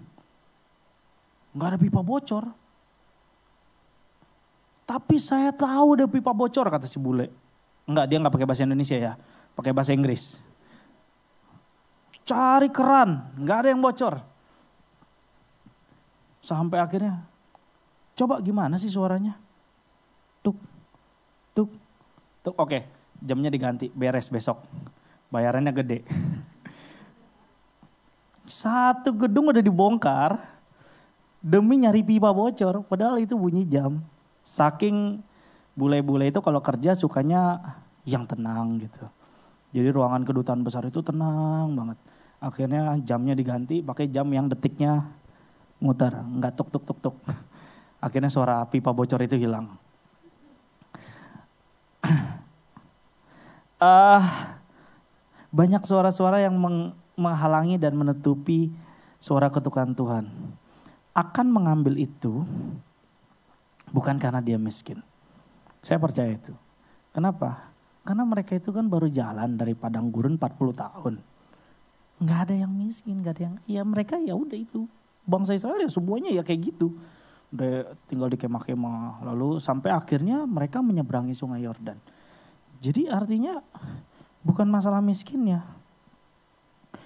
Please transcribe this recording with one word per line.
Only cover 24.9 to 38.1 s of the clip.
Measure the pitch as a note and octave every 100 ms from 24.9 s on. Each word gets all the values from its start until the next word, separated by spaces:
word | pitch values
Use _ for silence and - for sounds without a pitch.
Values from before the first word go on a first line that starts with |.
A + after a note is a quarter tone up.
| - _ _ _
Bayarannya | A#2 A#2+ B2+ C#3+
gede." | C3+ C3 A#2+
<laughs> | - - - - - - - - - - - _ _ _ _ _ _ _ - _ _ _ _ - -
Satu | - A3 B3 B3 B3+ C4
gedung | G#3+ A#3+ G3+ D4+
udah | A#3
dibongkar | G#3 F3+ G3+ A3+ D3 C3 D3 A3+ - - _ _ - - _ _ _ _
demi | D#3+ F#3+ G#3+ C4+
nyari | A#3+ G#3+
pipa | G#3+ A3 G#3
bocor, | F#3+ A3+ B3 F#3+ F#3+ G3
padahal | F#3+ A3+ B3
itu | A3
bunyi | A#3 F3+ F3 F#3
jam. | C#3 C#3 D3+ D#3+ _ _ _ -
Saking | - D3+ D3+ G#3 G#3 G3+ G#3 - _ _ _ _
bule-bule | - C#3 C#3+ C#3+ C#3 C#3
itu | D3
kalau | F#3 C#3+
kerja | C#3 B2 D3+
sukanya | F#3 D#3 C3+ C#3+ F3+ F3+ F3 - - - _
yang | -